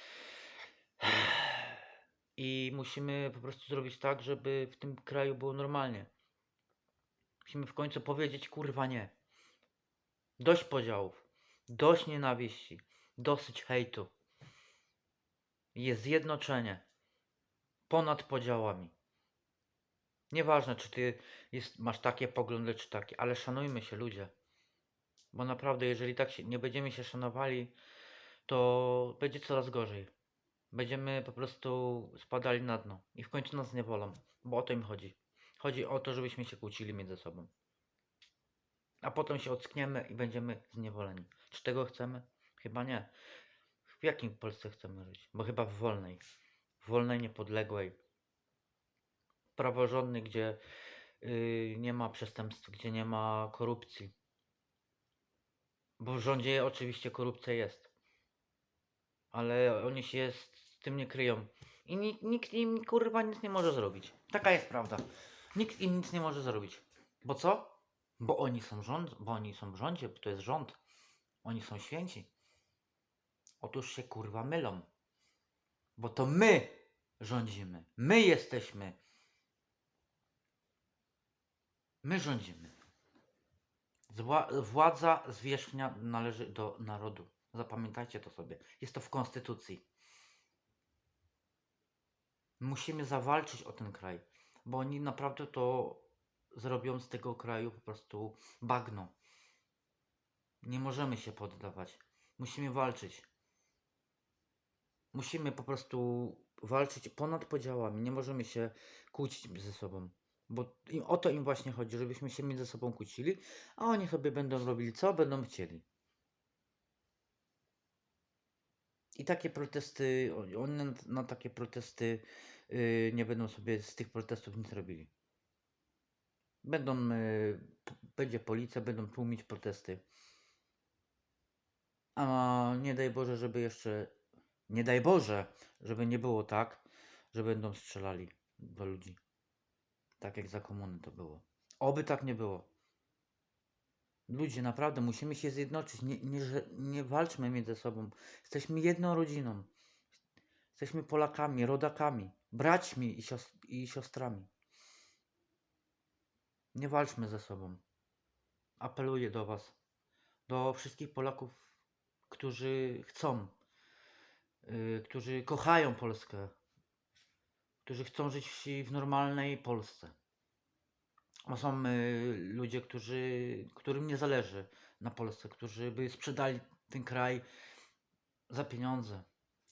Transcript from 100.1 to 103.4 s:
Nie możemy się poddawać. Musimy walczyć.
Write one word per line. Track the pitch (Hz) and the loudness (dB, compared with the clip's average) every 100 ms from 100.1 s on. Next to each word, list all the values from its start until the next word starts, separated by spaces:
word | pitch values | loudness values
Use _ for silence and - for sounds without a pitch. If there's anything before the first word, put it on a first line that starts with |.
| _ _ _ _ _ | _ _ _ _ _
Nie | 117 127 | -6 -4
możemy | 135 127 139 113 | -2 -2 -2 -2
się | 110 | -6
poddawać. | - 101 - 98 92 90 - _ _ _ - | -8 -10 -10 -10 -10 -12 -14 _ _ _ -12
Musimy | 127 - 139 | -10 -6 -4
walczyć. | 131 127 120 95 - - _ | 0 0 0 -10 -14 -20 _